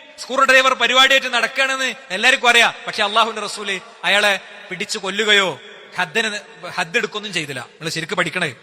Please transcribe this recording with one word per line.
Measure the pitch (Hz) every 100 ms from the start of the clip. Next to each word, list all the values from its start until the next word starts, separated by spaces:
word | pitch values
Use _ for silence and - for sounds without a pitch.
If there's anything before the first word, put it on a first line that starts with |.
| - -
സ്ക്രൂ | - 262
ഡ്രൈവർ | 262 262 262
പരിപാടിയായിട്ട് | 254 233 254 262 269 262
നടക്കുകയാണെന്ന് | 240 226 - 269 269 262 220 -
എല്ലാവർക്കും | 185 233 262 247
അറിയാം. | 240 214 - -
പക്ഷെ | 175
അള്ളാഹുവിന്റെ | 202 214 220 220
റസൂല് | 208 - 202 190 - -
അയാളെ | 170 196 208 190 - - -
പിടിച്ചു | 180 208 226
കൊല്ലുകയോ | 190 196 214 202 190 135 - - - -
ഹദ്ദിന്, | 180 175 220 208 - 165 170
ഹദ്ദ് | 165 175 226
എടുക്കൊന്നും | 208 214 208
ചെയ്തില്ല. | 180 147 127
നിങ്ങൾ | 120 - 156
ശരിക്കും | 160 160 180
പഠിക്കണേ, | 170 185 165 117